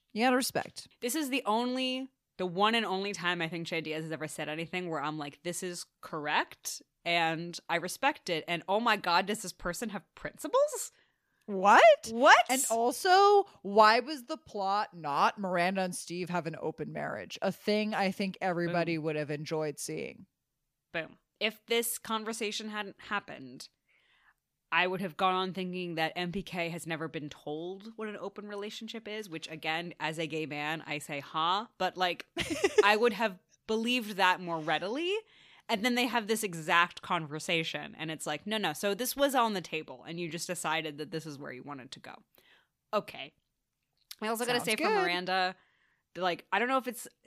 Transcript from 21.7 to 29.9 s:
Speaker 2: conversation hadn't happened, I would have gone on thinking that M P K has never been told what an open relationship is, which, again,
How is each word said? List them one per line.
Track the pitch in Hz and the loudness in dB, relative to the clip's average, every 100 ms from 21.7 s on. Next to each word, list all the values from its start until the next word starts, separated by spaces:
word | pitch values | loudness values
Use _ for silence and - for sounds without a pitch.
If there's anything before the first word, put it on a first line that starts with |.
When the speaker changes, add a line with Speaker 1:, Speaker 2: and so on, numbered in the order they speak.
| 233 233 - | 0 0 -6
Speaker 2:
conversation | - 220 220 220 214 214 214 | -4 -4 -4 -6 -6 -6 -6
hadn't | 214 196 - | -8 -8 -12
happened, | - 202 - 131 131 131 - _ _ _ _ _ _ _ _ _ _ | -6 -6 -6 -14 -14 -16 -20 _ _ _ _ _ _ _ _ _ _
I | 165 185 | 2 2
would | 185 | 0
have | 190 - | -4 0
gone | 190 185 | 2 2
on | 190 | 0
thinking | 180 185 180 175 160 | -4 -6 -4 -4 -2
that | 160 175 | -2 -2
M | 175 | -4
P | 196 | -4
K | 175 180 170 | -6 -4 -4
has | 170 160 | -6 -6
never | 156 156 | -6 -6
been | 165 151 | -6 -10
told | - 147 151 175 196 220 226 | -10 -8 -6 -8 -10 -14 -10
what | 214 | -10
an | 208 | -8
open | 196 202 208 | -10 -10 -10
relationship | 202 208 - 220 226 214 | -8 -8 -10 -10 -10 -10
is, | 214 208 | -10 -8
which, | 160 - | -10 -10
again, | 156 160 160 170 | -6 -2 -2 -4